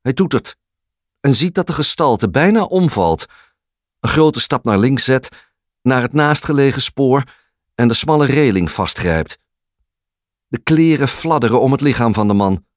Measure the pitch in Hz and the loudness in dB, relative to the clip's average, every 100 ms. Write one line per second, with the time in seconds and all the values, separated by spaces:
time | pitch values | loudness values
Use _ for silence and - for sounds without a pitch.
0 | 131 - 180 131 - - _ _ _ _ | -4 -2 0 -2 -4 -18 _ _ _ _
1 | _ _ 139 123 175 175 175 147 147 - | _ _ 0 0 0 -4 -4 -4 -4 0
2 | 151 110 104 107 170 226 190 185 175 110 | 0 0 0 0 2 2 0 0 0 0
3 | 87 80 - - _ _ _ _ _ _ | 0 0 -6 -18 _ _ _ _ _ _
4 | 120 151 156 151 - 139 - 101 120 135 | -4 2 2 0 -4 -4 0 2 2 0
5 | - 131 - - _ _ _ _ 123 131 | 0 -2 -2 -18 _ _ _ _ -2 0
6 | 123 143 147 147 - 147 139 131 - - | 0 0 0 0 -2 0 2 0 -6 -2
7 | 135 135 131 _ _ _ _ - 120 113 | 0 0 -2 _ _ _ _ -2 0 0
8 | 147 151 143 135 143 95 85 - 92 - | 0 0 2 2 2 0 -2 -4 -4 -4
9 | 90 80 78 - _ _ _ _ _ _ | -2 -2 -4 -12 _ _ _ _ _ _
10 | _ _ _ _ _ 120 - 160 165 151 | _ _ _ _ _ -8 0 2 2 2
11 | 135 - 160 151 120 117 127 135 143 123 | 0 -4 -2 0 2 2 2 0 0 0
12 | 117 107 107 101 98 95 _ | 0 0 0 2 2 -2 _